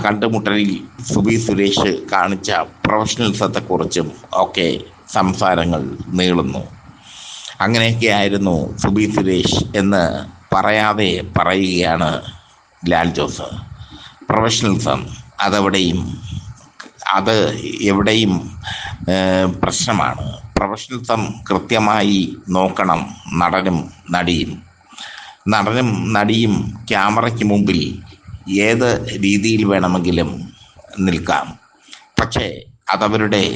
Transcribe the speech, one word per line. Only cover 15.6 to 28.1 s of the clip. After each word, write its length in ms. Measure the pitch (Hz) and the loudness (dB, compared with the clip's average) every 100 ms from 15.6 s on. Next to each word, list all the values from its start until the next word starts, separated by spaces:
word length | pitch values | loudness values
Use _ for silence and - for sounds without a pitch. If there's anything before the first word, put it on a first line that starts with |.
| 98 95 87 87 60 - - - - - - _ - - - 98 | 2 2 2 0 -4 -8 -10 -12 -12 -18 -20 _ -20 -10 -2 0
അത് 180 | 101 110 80 - 76 - 101 | 2 2 2 -2 -8 -2 2
എവിടെയും, 420 | 98 104 110 107 90 - - - - - - - | 2 4 4 4 2 -2 -12 -10 -10 -10 -8 -2
ഏഹ്, 340 | 95 92 92 92 87 | 0 2 2 0 0
പ്രശ്നമാണ്. 640 | 92 - - 104 69 67 - - - - | -2 -2 0 0 0 -2 -8 -10 -6 -2
പ്രൊഫഷണലിസം 640 | 98 110 - 127 113 113 92 - - | -2 -4 -10 -10 -2 -2 -2 -8 -2
കൃത്യമായി 720 | 95 - 113 107 107 101 98 85 - - 90 | -2 2 2 4 4 4 2 0 -4 -2 0
നോക്കണം 440 | 95 92 95 82 73 - - 80 | 2 2 0 0 -2 -12 -6 0
നടനും 380 | 87 92 92 82 - - - | 2 2 2 0 -2 -12 -6
നടിയും. 380 | 85 87 78 - 87 - _ _ - - - - - 98 | -2 0 0 -2 -8 -14 _ _ -18 -18 -16 -20 -8 0
നടനും 360 | 107 101 120 127 92 87 107 | 2 2 2 0 0 0 2
നടിയും 380 | 104 113 113 90 - - - | 2 2 2 2 -2 -8 -2
ക്യാമറയ്ക്ക് 540 | 104 101 110 117 117 107 | 0 2 2 0 0 2
മുമ്പിൽ 300 | 104 101 82 73 - - | 4 4 2 0 -6 -14